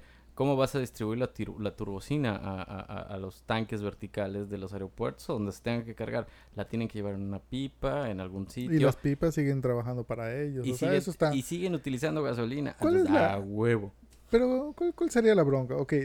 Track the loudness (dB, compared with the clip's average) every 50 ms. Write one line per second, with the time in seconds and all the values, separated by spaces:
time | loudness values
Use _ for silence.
0 | -8 -14 -20 -20 -20 -12 -4 -2 0 2 2 2 2 2 0 -2 -4 -4 -6 -6
1 | -4 -2 -2 -2 -2 -2 -4 -4 -8 -6 -6 -6 -6 -6 -6 -6 -6 -6 -6 -6
2 | -6 -4 -2 0 0 0 -2 -2 -4 -6 -6 -6 -6 -8 -10 -10 -10 -10 -10 -10
3 | -10 -8 -8 -8 -8 -10 -12 -10 -6 -4 -2 -2 -2 -4 -4 -4 -4 -6 -6 -8
4 | -10 -8 -4 -4 -4 -2 -2 -4 -6 -6 -6 -8 -8 -8 -8 -8 -8 -8 -8 -6
5 | -6 -6 -6 -6 -6 -6 -4 -2 -2 -4 -4 -4 -4 -4 -4 -4 -4 -6 -8 -8
6 | -6 -4 -4 -4 -4 -6 -10 -20 -20 -14 -10 -10 -8 -4 -4 -4 -4 -4 -4 -4
7 | -6 -4 -4 -4 -4 -6 -6 -8 -8 -8 -8 -6 -6 -6 -6 _ -4 -2 -2 -2
8 | -2 -4 -4 -4 -6 -6 -6 -8 -8 -8 -8 -8 -2 2 4 6 6 6 4 4
9 | 0 0 0 2 2 2 2 2 2 2 2 2 2 2 2 0 0 -2 -4 -4
10 | -4 -6 -6 -6 -4 -4 -4 -4 -4 -4 -4 -4 -2 -2 -2 0 2 2 2 2
11 | 2 0 -2 2 2 2 2 2 -2 -2 -4 -4 -2 -2 -2 -2 -2 -4 -2 -2
12 | 0 0 0 0 0 0 0 0 -2 -2 -2 -2 -4 -6 -2 0 2 4 6 6
13 | 6 6 6 6 6 4 2 0 -2 -2 0 2 4 4 4 4 2 -2 -10 -16
14 | -20 -20 -20 -20 -2 2 4 4 4 4 2 0 -2 -4 -4 -2 -2 -2 0 0
15 | -2 0 2 4 6 8 8 8 8 6 4 2 2 0 -2 -2 0 2 2 2
16 | 2